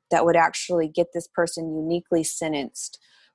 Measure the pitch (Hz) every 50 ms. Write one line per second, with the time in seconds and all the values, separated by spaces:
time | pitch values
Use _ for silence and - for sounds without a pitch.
0 | _ _ 170 160 165 170 165 165 160 - - - - - 180 170 160 156 156 175
1 | 170 170 - 170 165 - _ - 170 170 - 170 165 160 156 156 156 160 170 175
2 | - _ 175 165 156 - - - 170 156 151 143 135 117 - - - - - -
3 | _ _ _ _ _ _ _